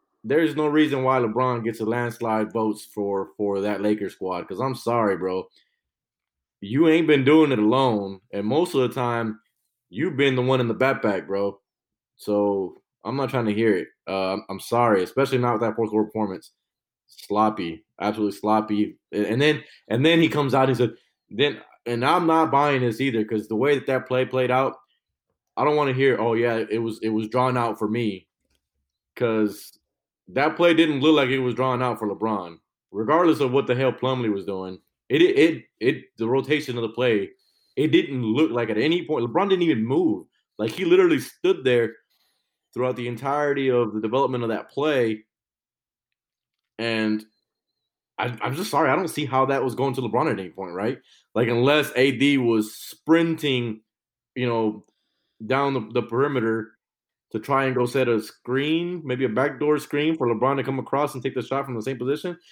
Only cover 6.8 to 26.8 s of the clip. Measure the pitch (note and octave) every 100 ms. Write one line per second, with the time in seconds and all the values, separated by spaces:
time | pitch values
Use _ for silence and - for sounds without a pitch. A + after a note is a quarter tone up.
6.8 | E3 D#3+ D#3 C#3+ C3 D#3 D3 B2 G#2+ B2+
7.8 | C3 G#2+ G2 G2 _ G2+ G#2 C#3+ F3 C#3
8.8 | B2 C3 B2 A#2 A2+ G#2+ _ _ _ _
9.8 | _ F#2+ F3 C3+ C#3 B2+ B2+ C3 A#2 G#2+
10.8 | C3 C3+ A2 F#2+ E2 G2 G2+ G2+ _ _
11.8 | _ _ _ _ - G#2 G2+ G2 F2+ -
12.8 | _ _ G#2 C3+ C3 C3 A2+ G#2 A2+ F#2
13.8 | D2+ _ - F#2+ F#2+ G2 - G2 - A#2+
14.8 | A#2+ G2 F2+ - C3+ B2+ B2 A2 A2+ A2
15.8 | A2 G#2+ G#2+ A2+ G#2 F#2 - _ _ _
16.8 | _ _ _ - - G#2 A2 G#2 E2+ D#2+
17.8 | _ - G2+ A2 G#2 G2 G#2 A2 G#2+ G#2
18.8 | G#2 - _ G2+ G2 A#2+ D3 C#3+ - -
19.8 | - A#2 D#3 E3 D3+ D3 C#3 C3 C3 B2
20.8 | A#2+ - _ _ _ G#2 C#3+ A2 - _
21.8 | A#2+ A#2 C3 F3 E3 D#3+ D3+ C#3 D3 C3+
22.8 | B2 A2 C3+ A2+ G#2+ A2 G#2+ D3 C#3 C#3
23.8 | C3 C3 - B2+ B2+ C3 B2+ B2+ C3+ -
24.8 | _ _ _ _ _ _ _ - C#3+ D3+
25.8 | C#3 B2+ C3+ A2 A2+ A2+ A#2 A2+ A2 A2+